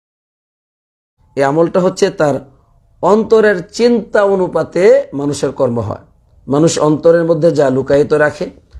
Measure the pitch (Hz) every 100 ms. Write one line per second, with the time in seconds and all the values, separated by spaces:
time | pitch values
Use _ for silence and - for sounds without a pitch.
0 | _ _ _ _ _ _ _ _ _ _
1 | _ _ _ - 139 151 170 190 185 185
2 | 196 - 151 131 - _ _ _ _ _
3 | 165 208 214 220 214 190 170 - 233 240
4 | - 220 202 196 180 165 156 170 196 262
5 | 277 139 143 143 143 - 127 120 104 -
6 | - _ _ _ - 139 165 165 151 151
7 | 165 170 165 165 165 147 139 131 131 143
8 | 147 151 151 147 165 - _ -